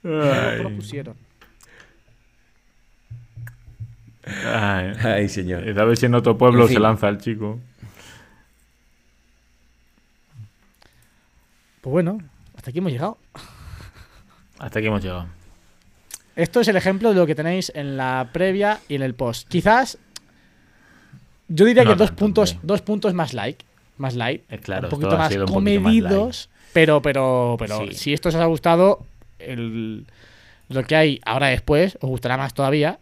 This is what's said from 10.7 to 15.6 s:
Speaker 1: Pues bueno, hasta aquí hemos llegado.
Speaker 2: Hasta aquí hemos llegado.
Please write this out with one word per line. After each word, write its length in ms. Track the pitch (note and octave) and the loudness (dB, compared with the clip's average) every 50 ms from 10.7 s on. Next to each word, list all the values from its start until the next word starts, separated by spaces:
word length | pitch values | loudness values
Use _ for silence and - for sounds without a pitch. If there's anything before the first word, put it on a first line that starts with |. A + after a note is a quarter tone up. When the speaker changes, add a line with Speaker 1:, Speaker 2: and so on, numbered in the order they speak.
| _ _ _ _ _ _ _ _ _ _ _ _ _ _ _ _ _ _ _ _ _ _ | _ _ _ _ _ _ _ _ _ _ _ _ _ _ _ _ _ _ _ _ _ _
Speaker 1:
Pues 100 | - C3 | -8 -2
bueno, 260 | C#3 F3 F3 E3+ G#3 A3 E3 C#3 _ - - - _ | 0 0 0 0 -4 -8 -12 -16 _ -20 -20 -20 _
hasta 140 | - - B2+ | -18 -18 -10
aquí 80 | B2 E3+ | -8 -4
hemos 120 | G3 F3 | -4 -4
llegado. 260 | B2+ A#2+ D#3 G#3 - _ _ _ - - - - - - - - - - - - _ - - _ _ - _ _ _ _ _ _ _ - | -4 -4 -6 -6 -8 _ _ _ -20 -20 -20 -20 -20 -20 -20 -20 -20 -20 -20 -20 _ -20 -20 _ _ -20 _ _ _ _ _ _ _ -16
Speaker 2:
Hasta 200 | - G#2 - A2 | -16 -8 -6 -4
aquí 100 | G#2+ A2 | -2 -2
hemos 140 | G#2+ G2+ | -2 -2
llegado. 240 | F#2 F#2+ F2+ F2+ F2 F2 E2+ - - - - _ | -4 -6 -8 -10 -12 -14 -16 -20 -20 -20 -20 _